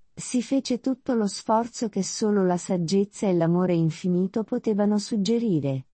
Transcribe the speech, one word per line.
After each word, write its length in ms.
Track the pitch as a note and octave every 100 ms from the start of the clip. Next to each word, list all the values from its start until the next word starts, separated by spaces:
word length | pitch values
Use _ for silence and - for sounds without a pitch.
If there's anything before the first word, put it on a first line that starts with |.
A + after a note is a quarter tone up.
| -
si 300 | - - B3
fece 380 | A3+ C4+ - B3
tutto 340 | C4+ C4 -
lo 140 | A#3+ G3+
sforzo 600 | - - A3 A#3+ - A3+
che 140 | G3
solo 420 | F#3 - G#3+ G#3
la 120 | F#3 F3+
saggezza 720 | - F#3 D#3+ G3 G3+ - G#3
e 60 |
l'amore 400 | F3+ E3 F3 F#3
infinito 680 | E3+ E3 D#3 F#3 F3 F#3 A3+
potevano 560 | A3 B3 A#3 G#3 G#3 G#3
suggerire. 880 | G#3 A3+ F#3+ A#3 A#3 D#3+ C3+ C3+ -